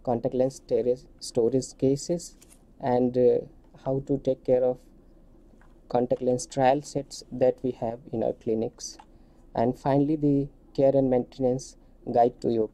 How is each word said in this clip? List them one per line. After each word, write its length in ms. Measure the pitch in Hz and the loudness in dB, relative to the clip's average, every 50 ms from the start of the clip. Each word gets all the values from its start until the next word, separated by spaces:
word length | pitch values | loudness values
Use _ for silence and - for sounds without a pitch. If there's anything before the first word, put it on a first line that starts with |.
contact 320 | - 131 120 117 - 127 - | -6 -4 -4 -2 -2 -4 0
lens 220 | 123 127 135 - | 0 0 0 -2
storage, 460 | - - - 123 113 113 123 123 - - - - - | -8 -4 -2 0 0 2 0 -2 -2 -6 -16 -20 -16
storage 580 | - - - 127 113 117 131 131 127 - - - | -16 -4 -2 0 0 2 2 0 -2 -4 -6 -2
cases, 560 | 135 131 139 143 - - 170 175 - - - - - - - - _ _ - _ | 0 0 0 0 -2 -4 -6 -6 -6 -12 -20 -20 -20 -20 -20 -20 _ _ -18 _
and, 360 | 139 131 123 123 127 123 127 | -2 0 0 2 2 2 2
uh, 220 | 127 123 120 120 - - - - - - - - - - | 4 4 6 4 4 0 -6 -16 -20 -20 -20 -20 -10 -6
how 180 | 135 135 135 135 - | -4 -4 -4 -2 -2
to 100 | 143 139 | -4 -2
take 240 | - 131 131 - | 0 -2 -4 -2
care 220 | - - 127 127 127 | 0 0 0 2 2
of 140 | 127 127 - - - - - - - - - - - - - - - - - - - - - _ - | 0 -2 -4 -10 -20 -20 -20 -20 -20 -20 -20 -20 -20 -20 -20 -20 -20 -20 -20 -20 -20 -20 -20 _ -4
contact 340 | - 120 123 123 131 - | -2 -2 0 0 -2 -2
lens 220 | 127 127 123 123 - | 0 -2 -2 -2 -4
trial 380 | - - 135 131 127 139 147 | -8 -2 2 2 2 2 2
sets 400 | 147 - - 139 139 - - - - - | -2 -6 -8 -8 -8 -8 -14 -18 -16 -14
that 260 | 123 123 131 127 123 - | -4 0 0 0 0 0
we 80 | - 127 | -6 -6
have 300 | 123 - - 113 117 123 - - | -6 -4 -6 -6 -6 -8 -12 -8
in 120 | - 113 113 | -4 -2 -2
our 80 | 123 | -2
clinics, 680 | 120 - - 120 110 110 113 123 - - - - - - - - - - - - _ - - - - | -4 -4 -4 -4 -2 -2 -4 -6 -8 -14 -18 -18 -18 -20 -20 -20 -20 -20 -20 -20 _ -20 -20 -8 -2
and 240 | - 117 123 135 - | 0 0 0 -2 -2
finally 380 | - 143 135 143 143 147 160 | -2 0 2 2 2 0 0
the 320 | 151 147 147 139 139 139 143 - - - - - | 0 0 2 2 0 -2 -4 -10 -20 -20 -10 -2
care 220 | - 139 135 135 | 2 2 4 4
and 120 | 139 135 131 | 4 2 2
maintenance 680 | 127 123 120 - - - 131 123 127 135 - - - - - - - _ - - | 2 0 0 -2 -6 -2 -2 0 0 -2 -6 -12 -20 -20 -20 -20 -20 _ -12 -2
guide 280 | 117 120 123 123 123 - | 2 2 2 2 0 -2
to 100 | - - | -4 -2
your 160 | 117 113 110 - | 0 0 -2 -2